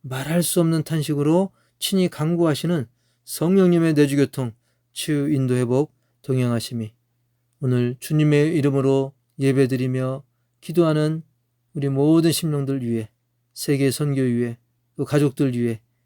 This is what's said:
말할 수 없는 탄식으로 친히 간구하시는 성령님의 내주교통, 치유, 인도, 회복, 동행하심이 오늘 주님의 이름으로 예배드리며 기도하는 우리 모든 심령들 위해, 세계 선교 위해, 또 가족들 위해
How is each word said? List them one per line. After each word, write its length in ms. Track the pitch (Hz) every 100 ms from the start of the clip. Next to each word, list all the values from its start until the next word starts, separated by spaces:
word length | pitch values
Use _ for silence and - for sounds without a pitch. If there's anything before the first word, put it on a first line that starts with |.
말할 420 | 139 127 139 175
수 160 | 170 185
없는 240 | 165 165
탄식으로 680 | 151 165 143 143 147 170 190 _ _ _
친히 300 | - 196 180
간구하시는 760 | - 156 170 165 143 165 170 110 _ _ _
성령님의 680 | - - 165 196 180 170 165
내주교통, 600 | 147 147 143 135 - 123 110 _ _ _
치유, 400 | - - 147 143
인도, 220 | 147 131 123
회복, 380 | 120 127 151 _ _ _
동행하심이 720 | - 127 123 117 - 117 107 _ _ _ _ _ _ _
오늘 360 | 131 123 123 127
주님의 560 | - 151 151 147 151 165
이름으로 580 | 143 139 135 135 135 _ _ -
예배드리며 840 | 135 131 131 127 131 127 127 135 _ _ _ _
기도하는 600 | - 165 160 151 151 160 - _ _ _ _
우리 160 | 156 139
모든 420 | 135 147 165 165
심령들 520 | - 165 147 135 139
위해, 260 | 120 113 107 _ _ _ _
세계 380 | - - 139 135
선교 300 | 120 147 135
위해, 360 | 127 120 120 117 _ _ _ -
또 100 | 139
가족들 520 | 147 143 - 139 120
위해 220 | 120 113 _ _